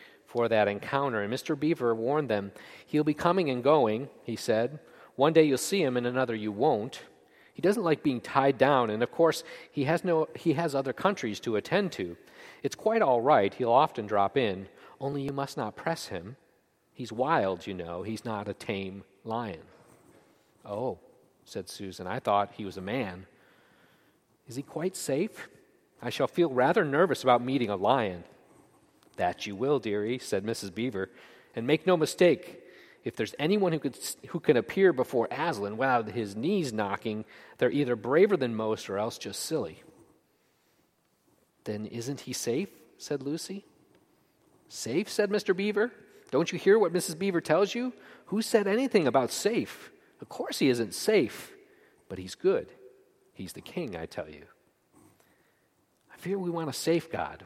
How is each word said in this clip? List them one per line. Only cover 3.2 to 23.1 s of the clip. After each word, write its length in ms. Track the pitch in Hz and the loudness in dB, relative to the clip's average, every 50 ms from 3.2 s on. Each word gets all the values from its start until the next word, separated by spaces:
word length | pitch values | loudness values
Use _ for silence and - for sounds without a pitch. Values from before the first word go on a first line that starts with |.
| - 175 175 190 180 147 | 2 2 2 4 2 2
and 140 | 131 123 120 | 0 2 4
going," 460 | 135 156 156 131 110 107 113 139 139 - - - | 6 6 6 6 4 2 0 -2 -6 -12 -12 -8
he 120 | - 117 | -8 -6
said. 440 | 104 - - 113 110 113 127 147 151 - - - - - - _ | -4 0 0 2 2 2 0 -4 -8 -16 -20 -20 -20 -20 -12 _
"One 180 | - 135 151 160 | 2 2 6 6
day 120 | 160 156 | 6 6
you'll 120 | 151 135 | 6 4
see 260 | 131 - - - 202 175 | 0 0 0 0 2 2
him, 140 | 135 127 | 2 2
and 100 | 123 120 | 0 0
another 280 | 123 123 127 131 120 117 | 0 0 0 0 0 -2
you 180 | 110 107 107 104 | -2 -4 -4 -2
won't. 500 | 101 120 156 139 107 104 135 - - - - - _ _ _ _ _ _ _ _ | 0 2 2 2 2 -2 -4 -10 -14 -18 -20 -20 _ _ _ _ _ _ _ _
He 80 | - 143 | -2 0
doesn't 220 | 175 208 240 202 | 2 2 2 2
like 180 | 170 156 - - | 0 0 2 2
being 180 | 151 131 120 | 0 -2 -2
tied 380 | - - - 139 135 139 135 110 | -4 -2 0 4 4 4 4 4
down, 320 | 131 135 147 131 120 110 | 4 6 6 4 4 2
and 120 | 104 110 120 | 0 -2 -2
of 80 | - | -2
course, 340 | - - 165 160 147 - - - - - - - _ | 2 4 4 4 4 0 -6 -12 -16 -18 -18 -10 _
he 120 | - 139 | -2 0
has 200 | 135 165 175 - | 0 0 0 0
no, 240 | 185 170 160 156 - - | 0 0 0 0 -2 -4
he 180 | - - 175 151 | -4 -2 0 0
has 220 | 131 170 165 139 | 0 0 -2 -2
other 180 | 139 135 135 123 | -2 -2 -4 -2
countries 480 | - - 190 208 - - 113 104 - | 0 0 0 0 0 -2 -6 -6 -6
to 160 | - 123 113 | -4 -2 -2
attend 360 | 104 98 - 160 190 202 180 - | -2 -2 0 0 0 0 -2 -4
to. 260 | - 98 87 85 - - - - - - - - - - | -6 -8 -8 -8 -12 -18 -20 -20 -20 -20 -20 -12 -8 -8
It's 120 | 139 - | -8 -6
quite 260 | - - 214 220 226 | -4 -2 0 2 2
all 220 | 208 147 127 120 113 | 2 2 2 2 4
right, 320 | 135 151 123 101 98 98 | 4 6 6 4 2 0
he'll 180 | - 127 117 117 | 0 0 4 4
often 340 | 127 151 156 - - 107 | 4 4 4 0 -4 -6
drop 300 | 101 107 101 101 98 - | -2 0 2 2 2 2
in, 320 | 139 127 107 95 92 98 - - - - - - - | 0 0 0 -2 -4 -8 -12 -18 -20 -20 -20 -14 -10
only 220 | 131 139 143 143 139 | -8 -6 -6 -4 -6
you 100 | 139 139 | -6 -6
must 240 | 139 139 139 - | -6 -6 -6 -6
not 180 | - 127 107 - | -6 -6 -6 -8
press 340 | - - 165 165 - - - | -6 -4 -4 -4 -4 -6 -8
him. 280 | 101 90 82 98 131 - _ _ _ _ _ _ _ _ _ _ _ | -10 -10 -10 -12 -14 -18 _ _ _ _ _ _ _ _ _ _ _
He's 200 | - 127 110 117 | -14 -12 -8 -4
wild, 540 | 110 127 143 165 151 104 95 95 87 - | -2 0 2 2 2 2 2 0 -2 -6
you 60 | - 95 | -8 -8
know, 300 | 90 87 85 87 87 95 | -8 -8 -8 -8 -8 -6
he's 240 | 101 110 107 - | -6 -8 -8 -6
not 200 | 117 110 104 101 | -6 -6 -6 -6
a 60 | 104 98 | -6 -8
tame 520 | - - - 110 98 98 95 95 98 98 - _ _ - | -8 -6 -6 -6 -6 -6 -8 -10 -12 -16 -20 _ _ -10
lion." 400 | 117 113 117 120 107 90 80 - - - - _ _ - _ _ _ _ _ _ _ _ _ _ _ _ _ - | -6 -6 -6 -6 -6 -8 -12 -14 -20 -20 -20 _ _ -20 _ _ _ _ _ _ _ _ _ _ _ _ _ -14
"Oh," 320 | - 101 104 123 131 95 85 - - _ _ _ _ _ _ _ | -10 -8 -6 -6 -6 -8 -10 -14 -20 _ _ _ _ _ _ _
said 240 | - - 110 92 - | -14 -12 -12 -12 -12
Susan, 360 | - - 104 95 90 - 92 | -12 -12 -12 -12 -12 -10 -10
"I 120 | 92 98 123 | -8 -8 -4
thought 340 | - - 104 101 101 101 - | -2 0 2 2 0 0 -4
he 140 | - 107 | -10 -12
was 100 | 98 87 | -10 -10
a 60 | 95 92 | -10 -8
man." 440 | 95 110 135 123 98 | -6 -4 -4 -4 -6